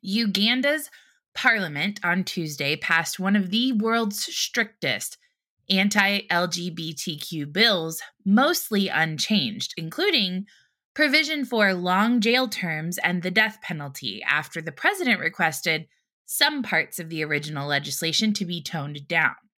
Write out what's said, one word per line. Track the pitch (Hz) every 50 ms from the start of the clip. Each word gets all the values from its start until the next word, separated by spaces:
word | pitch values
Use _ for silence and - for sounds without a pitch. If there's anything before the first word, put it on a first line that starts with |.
Uganda's | - 190 190 226 233 208 185 190 208 226 240 254 262 285 294 311 294 - - - - _ _ _ _ _ _
parliament | - - 254 233 220 190 160 147 143 156 202 208 - -
on | 175 175 185 185
Tuesday | - - 190 165 156 147 135 139 139 151
passed | 151 - - 170 165 165 - - -
one | 185 190 202
of | 208 196 180
the | 196 226 240 262 262
world's | 208 208 226 226 233 226 214 202 - - - 330
strictest | - - - - 247 226 220 _ _ - 139 120 98 - - - _ _ _ _ _ _ _ _ _ _ _
anti-L | 190 190 196 202 202 208 196 196 202 202 196 - - 175 180 175
G | 165 175 175 180
B | 160 175 165 160 160
T | 139 - - 160
Q | 147 - - 170 156 143
bills, | 147 147 180 220 233 208 175 160 160 165 - - - _ _ _
mostly | 196 196 226 269 302 349 - - - 220 202 196 190
unchanged, | - 156 160 160 156 147 - - 220 196 147 117 101 - - - -
including | - 165 160 165 - 349 415 349 262 202 180 180 185 202 - _ _ _ _ _ _ _ _ _
provision | - 302 294 262 311 311 285 320 294 269
for | - 247 220 208 196 190
long | 180 175 180 180 190 208 233 247 247
jail | 202 226 240 254 262 240
terms | - - - 170 160 156 156 170 175 -
and | - 175 180 180 165
the | 185
death | 185 214 220 220 214 - -
penalty | - 180 151 147 139 139 - - 117 98 107 -
after | - 139 151 156 - - 165
the | 156 165 -
president | - - 330 415 381 359 254 220 180
requested | - 160 - - 180 160 143 - - 175 160 156 165 _ _ _ _ _ _ _ _
some | - - - - 302 311 285 240
parts | 214 - 160 160 - - -
of | 175 160
the | 165 160 156
original | 151 151 147 147 151 151 143 139 143
legislation | 147 143 143 147 139 - - 165 156 - 220 214 208
to | - 196
be | 170 180 170
toned | 135 - - 160 139 143 147 147 143
down. | _ 170 165 156 135 - - _ _ _